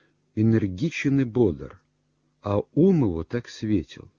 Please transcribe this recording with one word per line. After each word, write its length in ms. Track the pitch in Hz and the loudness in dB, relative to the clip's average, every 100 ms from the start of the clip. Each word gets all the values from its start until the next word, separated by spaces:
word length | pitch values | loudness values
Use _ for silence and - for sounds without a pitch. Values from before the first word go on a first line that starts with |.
| _ _ _ 107 | _ _ _ 0
энергичен 880 | 113 110 98 92 160 - 143 139 | 2 2 0 -4 -6 -2 -2 0
и 20 | |
бодр, 580 | 123 120 107 69 69 - _ _ _ _ _ _ | 0 2 0 0 -10 -18 _ _ _ _ _ _
а 200 | 104 101 - | -4 -4 -2
ум 320 | 143 185 170 110 | 2 4 4 2
его 180 | 82 | -2
так 240 | 80 120 - | -6 -8 -10
светел. 640 | - 107 101 76 - - | -10 -2 -2 -2 -14 -20